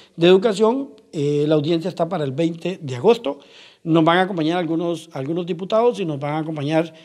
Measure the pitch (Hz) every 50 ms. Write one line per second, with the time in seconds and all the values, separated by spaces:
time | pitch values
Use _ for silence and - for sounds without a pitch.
0 | - _ _ - 165 175 185 196 196 233 202 180 220 220 240 269 277 269 - -
1 | - _ - 170 143 147 147 147 147 151 160 156 143 156 175 165 160 190 160 -
2 | 170 165 190 175 151 135 127 139 160 165 170 165 - 175 185 - 170 135 127 120
3 | 127 208 233 233 - - 139 - - - - - - - _ _ - 165 156 165
4 | 160 160 170 185 185 185 208 165 151 156 170 180 180 156 165 165 175 170 170 160
5 | - - - 147 131 139 165 175 180 170 185 160 190 185 220 220 233 240 226 190
6 | 196 160 151 139 143 143 147 156 156 156 160 151 139 147 160 160 170 160 - -